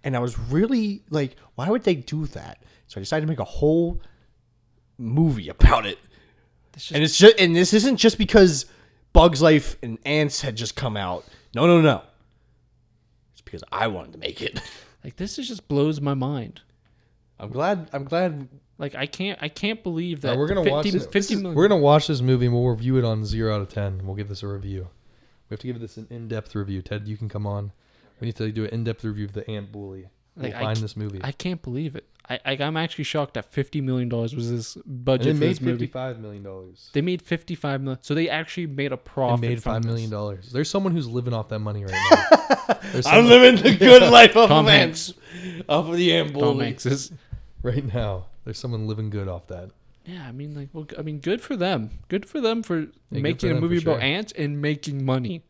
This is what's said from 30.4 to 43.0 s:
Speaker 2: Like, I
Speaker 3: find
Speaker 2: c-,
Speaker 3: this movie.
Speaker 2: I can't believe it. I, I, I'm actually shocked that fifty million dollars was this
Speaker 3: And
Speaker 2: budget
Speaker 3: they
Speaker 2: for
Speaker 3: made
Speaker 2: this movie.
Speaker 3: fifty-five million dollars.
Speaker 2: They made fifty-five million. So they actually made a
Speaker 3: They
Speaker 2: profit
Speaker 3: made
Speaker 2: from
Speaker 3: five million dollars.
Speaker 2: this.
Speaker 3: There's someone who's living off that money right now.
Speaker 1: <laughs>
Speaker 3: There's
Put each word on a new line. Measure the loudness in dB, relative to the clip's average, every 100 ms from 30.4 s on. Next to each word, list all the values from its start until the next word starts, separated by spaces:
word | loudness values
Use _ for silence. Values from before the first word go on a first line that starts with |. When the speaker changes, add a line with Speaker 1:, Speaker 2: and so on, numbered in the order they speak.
| -12
Speaker 2:
Like, |
I | -6
Speaker 3:
find | -4 -4
Speaker 2:
c-, |
Speaker 3:
this | -6 -8
movie. | -10 -8
Speaker 2:
I | -10
can't | -8 -8 -8
believe | -8 -8 -8 -10
it. | _ _ _
I, | -8
I, | -6 -4
I'm | -4 -4
actually | -6 -6
shocked | -6 -4 -4
that | -8 -8
fifty | -6 -4 -4
million | -2 -2 -2
dollars | -4 -4 -6
was | -4
this | -6 -8 -16
Speaker 3:
And | -14 -6
Speaker 2:
budget | 0 2
Speaker 3:
they | 2
Speaker 2:
for | 2
Speaker 3:
made | 0
Speaker 2:
this | 0
movie. | -2 -4
Speaker 3:
fifty-five | -6 -8 -10 -12
million | -14 -14
dollars. | -14 -16 -18 -20 -6
Speaker 2:
They | -4
made | -2 -6
fifty-five | -6 -8 -6 -8 -6 -4
million. | -6 -8
So | -4
they | -2 -2
actually | -4 -6 -8 -8
made | -6 -6
a | -6
Speaker 3:
They |
Speaker 2:
profit | -10 -4 0 0
Speaker 3:
made | -2 -4
Speaker 2:
from | -4 -4
Speaker 3:
five | -4
million | -4 -6
dollars. | -6 -8 -10
Speaker 2:
this. | -8
Speaker 3:
There's | -6 -4
someone | -2 -2
who's | -2 -4
living | -6 -4
off | -6 -6
that | -8
money | -6 -8 -6
right | -4 4
now. | 4 6 2 4 -2 0 -4
Speaker 1:
<laughs> | -4
Speaker 3:
There's | -4